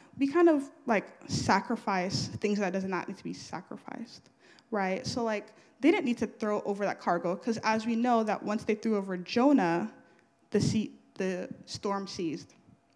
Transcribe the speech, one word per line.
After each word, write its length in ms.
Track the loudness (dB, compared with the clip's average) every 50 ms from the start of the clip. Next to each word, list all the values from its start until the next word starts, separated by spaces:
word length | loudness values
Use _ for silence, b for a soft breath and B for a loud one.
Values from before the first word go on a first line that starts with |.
| B B B
we 100 | B 0
kind 220 | 2 6 6 8 8
of, 200 | 6 4 2 -4 -10 -8 -2
like, 220 | 0 0 0 0 -4 -10 -18 -8
sacrifice 1000 | -4 -4 0 2 4 4 4 2 0 -4 -4 -2 -2 -2 -2 -2 -2 -2 -4 -4
things 320 | -4 -4 -2 -2 0 0 0
that 140 | 0 -2 -2
does 100 | -2 -4
not 240 | -2 -4 -4 -4
need 100 | -6 -10
to 60 | -10 -10
be 100 | -10 -10
sacrificed, 960 | -10 -12 -12 -12 -12 -10 -12 -16 -14 -14 -12 -12 -12 -12 -14 -16 -20 -20 -20 _ b b b b b b b
right? 380 | -4 -2 -2 -2 -2 -4 -4
So, 160 | -6 -4 -2 -2
like, 300 | -2 -2 -4 -6 -10 -16 b b b b b
they 120 | 4 4
didn't 140 | 4 4 4
need 120 | 0 0
to 80 | -2 -2
throw 360 | -6 -4 -4 -2 -2 -2 -2
over 240 | -2 -4 -4 -2 -2
that 140 | -2 -2 -2
cargo, 360 | 0 0 2 2 0 -2 -4
'cause 240 | -4 -4 -4 -4 -2 0
as 220 | 0 0 0 0
we 100 | -2 -2
know 280 | 0 2 4 4 4 2
that 180 | 2 -2 -2
once 220 | -2 -4 -4 -2 -2
they 100 | -2 -2
threw 220 | 0 0 0 0
over 200 | 0 -2 -4 -6
Jonah, 760 | -6 -6 -2 2 4 6 6 6 6 4 2 0 0 -2 -4 -8 -14 -20 b b b b b b _ _ _
the 100 | 0 2
sea, 320 | 2 2 2 0 -2 -4 -6 -16 _ _ -8
the 380 | -4 -4 -4 -4 -4 -6 -10 -12 -14 -16
storm 400 | -14 -10 -6 -4 -2 -2 -2 -4
ceased, 480 | -6 -6 -4 -4 -4 -4 -6 -10 -14 -20 _ _ -20 -20 _ _ _ _